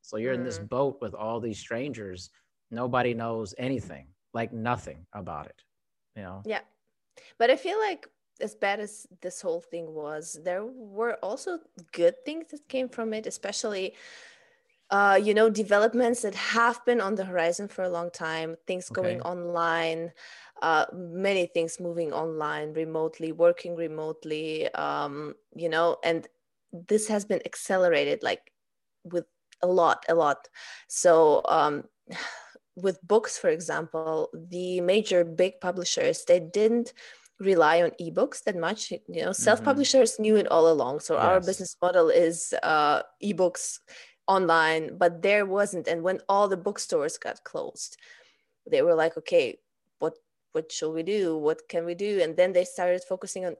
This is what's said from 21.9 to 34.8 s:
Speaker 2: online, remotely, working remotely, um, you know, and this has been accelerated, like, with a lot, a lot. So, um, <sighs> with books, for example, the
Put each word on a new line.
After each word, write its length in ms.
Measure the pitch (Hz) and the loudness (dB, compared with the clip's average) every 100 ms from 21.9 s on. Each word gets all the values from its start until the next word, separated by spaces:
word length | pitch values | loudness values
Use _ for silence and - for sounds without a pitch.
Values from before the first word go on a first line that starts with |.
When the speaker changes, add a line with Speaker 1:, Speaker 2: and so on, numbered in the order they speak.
| 170 160 | -4 -4
Speaker 2:
online, 600 | - 160 156 151 151 151 | -4 -6 -4 -4 -4 -6
remotely, 580 | 156 160 160 160 160 160 | -6 -6 -4 -4 -4 -8
working 440 | 160 170 175 175 170 | 2 4 4 -4 -6
remotely, 960 | 165 156 156 156 160 156 156 156 160 - | -6 -6 -8 -8 -8 -6 -6 -4 -4 -4
um, 600 | 147 147 147 143 151 143 _ 151 | -4 -4 -6 -8 -10 -14 _ -8
you 140 | 165 | -2
know, 280 | 160 170 - | 2 2 0
and 240 | - 165 - _ _ _ _ | -2 -2 -6 _ _ _ _
this 360 | 175 175 214 214 | -18 -2 0 0
has 180 | 214 202 | -4 -2
been 160 | 190 - | -4 -4
accelerated, 800 | - - 190 180 156 143 - | -12 -4 2 4 4 2 0
like, 280 | - 92 _ _ _ _ _ _ | -2 -4 _ _ _ _ _ _
with 220 | 180 175 165 _ _ _ | -6 -6 -6 _ _ _
a 60 | 180 | 2
lot, 380 | 185 165 - - | 4 4 4 2
a 60 | 165 | 2
lot. 320 | 151 139 - - - - - | 4 0 -6 -20 -18 -18 -12
So, 540 | - 180 160 156 147 - | 2 6 8 8 6 4
um, 380 | 160 147 147 - _ _ | 2 2 0 -8 _ _
<sighs> 680 | - - - - - _ - | -12 -10 -12 -18 -20 _ -4
with 260 | 190 180 170 | -4 -4 2
books, 300 | 214 240 - | 2 2 -2
for 120 | 190 | 0
example, 800 | 160 165 151 160 160 160 160 160 | 0 -2 -6 -4 -6 -4 -2 -4
the 480 | 160 165 175 180 180 | -8 -12 -8 -4 -2